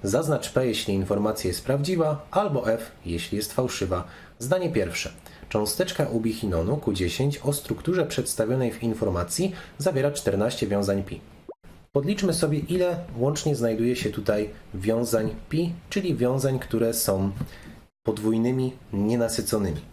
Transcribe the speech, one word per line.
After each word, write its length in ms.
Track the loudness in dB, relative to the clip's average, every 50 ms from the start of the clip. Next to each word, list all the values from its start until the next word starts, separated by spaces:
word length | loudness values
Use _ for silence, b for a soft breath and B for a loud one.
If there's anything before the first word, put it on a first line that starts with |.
| -2
Zaznacz 480 | 2 2 2 2 2 0 0 0 0
P, 160 | 0 2 2 2
jeśli 260 | 0 0 0 0 0
informacja 540 | 0 2 0 0 2 2 0 0 0 -2 -2
jest 180 | -2 -2 0
prawdziwa, 640 | 0 0 0 2 0 2 2 2 2 0 -2 -6 -2
albo 400 | 0 2 2 2 0 0 2 2
F, 200 | 0 0 0 -10 -16 -12 -6
jeśli 320 | -4 -4 -4 -4 -2 -4 -4
jest 160 | -4 -2 -2
fałszywa. 540 | 0 0 0 0 -2 -2 0 0 -2 -2 B B B B B B B
Zdanie 300 | -2 0 2 2 2 2
pierwsze. 440 | 2 2 0 0 -2 -6 -6 -8 -10 -14 B B B B B B
Cząsteczka 540 | 0 0 0 0 0 0 0 0 2 -2 -2
ubichinonu 760 | 0 0 0 0 0 -2 -2 -2 0 0 2 2 2 0 0
Q 160 | 0 -2 0
dziesięć 440 | 0 0 -2 0 0 0 0 0 0
o 160 | -2 -2 -2
strukturze 520 | -2 -2 -6 -6 -4 -2 0 2 2 2
przedstawionej 680 | 0 0 -2 -2 -2 0 0 0 2 2 2 2 0
w 120 | -2 -2 -2
informacji 720 | -2 0 2 0 0 2 0 -2 -2 -2 0 0 0 -2 B B B B B
zawiera 340 | 0 2 2 4 2 2
czternaście 560 | 0 0 0 0 2 2 2 0 0 0 -2 0
wiązań 360 | 0 0 2 2 0 0 -2
pi. 180 | -4 -8 -14 -14 -18 -20 -20 -20 -20 -20 _ _ -20 -20 -20 -20 _
Podliczmy 420 | _ 0 2 2 0 2 2 0 2
sobie, 260 | 2 2 2 2 0
ile 460 | -2 0 0 2 2 2 0 -2 -6 -10 -4 0
łącznie 380 | 0 0 0 0 0 0 0
znajduje 400 | 2 2 0 2 2 2 2 2
się 140 | 2 0 -2
tutaj 400 | -2 -2 0 2 2 2 0 -2 B B B B -10
wiązań 600 | -4 0 2 2 2 2 2 2 2 2 0 -4 -6 -8 -4
pi, 240 | 0 0 0 0 -2 -6 -10 -4
czyli 260 | -2 -2 0 0 0
wiązań, 440 | 2 2 2 2 2 2 2 0 0
które 340 | -2 -2 0 2 2 2 2
są 380 | 0 0 2 2 2 2 0 -2 -4 -8 B B B B B B B B B _ _ _
podwójnymi, 680 | -2 -2 0 2 2 2 4 4 2 2 2 0 -2 -4 -6 -12 -6 -2
nienasyconymi. 880 | 0 2 2 4 4 2 2 0 -2 -2 0 0 0 0 0 -2 -4 -8 -12